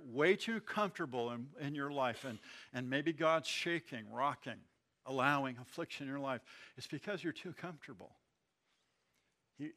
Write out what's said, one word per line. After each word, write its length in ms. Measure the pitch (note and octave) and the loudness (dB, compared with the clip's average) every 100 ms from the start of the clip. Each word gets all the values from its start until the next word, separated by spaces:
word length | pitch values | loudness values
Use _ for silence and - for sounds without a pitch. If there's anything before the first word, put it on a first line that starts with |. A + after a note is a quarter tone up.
| C#3+ | -4
way 240 | A#2+ D#3+ | 4 6
too 260 | G3+ - A3+ | 6 2 -2
comfortable 720 | - G#3+ G3+ - D#3 B2+ A#2 | -2 0 0 0 -2 0 0
in, 160 | A#2+ C3+ E3+ | -2 -6 -6
in 160 | C#3+ D3 | -4 -2
your 160 | C#3+ | -2
life, 320 | C#3+ B2+ A2+ | 2 2 2
and, 160 | C3 G#2+ - - - | -6 -8 -12 -18 -8
and 160 | B2 B2+ | -6 0
maybe 220 | C#3 D#3 | 2 2
God's 340 | D3+ D#3+ D#3+ - | 4 6 6 2
shaking, 640 | - F3 E3+ - A#2+ G#2+ | -2 0 0 -2 -8 -6
rocking, 480 | A#2 C#3 B2 C3 G2 - _ _ _ C3 | 0 0 0 -6 -8 -12 _ _ _ -2
allowing 500 | C3+ C3+ C#3+ C3+ A#2+ | 4 6 6 4 -4
affliction 500 | B2 - E3 - C#3 | -8 -6 -6 -4 -4
in 60 | |
your 80 | C#3 | -4
life, 220 | C#3 B2 - - - - | -2 -2 -4 -18 -16 -14
it's 100 | - | -8
because 380 | D3+ G#3 F#3+ | -6 -2 -2
you're 80 | E3+ | -2
too 220 | - F3+ | -4 -8
comfortable. 560 | - F3 D3+ - B2 - - _ _ _ _ _ _ _ _ _ _ _ _ _ - | -8 -8 -10 -14 -14 -16 -20 _ _ _ _ _ _ _ _ _ _ _ _ _ -8
He, 140 | D3+ | -8